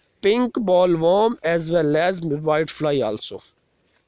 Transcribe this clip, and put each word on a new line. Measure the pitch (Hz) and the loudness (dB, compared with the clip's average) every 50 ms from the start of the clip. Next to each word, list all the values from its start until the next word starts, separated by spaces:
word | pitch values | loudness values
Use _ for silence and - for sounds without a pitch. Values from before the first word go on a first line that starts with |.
| _ _ _ _ - | _ _ _ _ 0
pink | 196 220 240 254 233 - 262 220 | 0 2 2 0 -2 -2 -4 0
bollworm | 185 180 175 180 180 170 160 165 170 185 202 220 226 240 - - 160 | 2 4 4 4 4 2 2 2 2 4 4 2 0 0 -2 -4 -2
as | 170 170 160 160 | -2 -2 -2 -2
well | 170 170 156 147 147 156 | 0 0 2 2 2 0
as | 170 180 190 175 165 160 143 151 156 | 0 0 -2 -4 -4 -6 -6 -4 -2
white | 156 151 156 160 151 | 0 0 0 -2 -4
fly | - - 147 151 143 135 117 | -6 -6 -4 -2 -2 -2 -2
also। | 110 107 107 - - 101 95 - _ _ _ _ _ _ _ _ _ _ _ _ | -2 -4 -6 -10 -12 -14 -14 -18 _ _ _ _ _ _ _ _ _ _ _ _